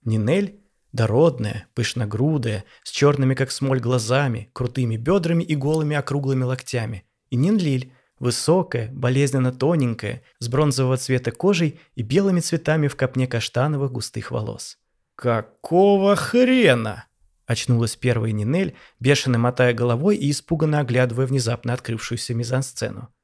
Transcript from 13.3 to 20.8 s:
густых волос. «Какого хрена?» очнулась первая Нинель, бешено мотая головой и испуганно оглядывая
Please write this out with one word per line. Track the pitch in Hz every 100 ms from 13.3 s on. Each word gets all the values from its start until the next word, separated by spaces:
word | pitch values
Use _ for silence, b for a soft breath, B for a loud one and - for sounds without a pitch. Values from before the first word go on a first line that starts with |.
| 120 - 123 139 147 135
густых | 123 - 113 -
волос. | 123 110 113 - - _ _ _ -
«Какого | 123 113 104 _ - 170 202 202 196 202
хрена?» | - 240 254 262 196 120 110 104 - _ _ _ _
очнулась | 117 - 117 113 -
первая | 127 113 113
Нинель, | 107 107 165 190 B B B
бешено | 127 139 131 117
мотая | 120 123 123
головой | 117 120 117 175 208
и | 139
испуганно | 143 - 165 156
оглядывая | 151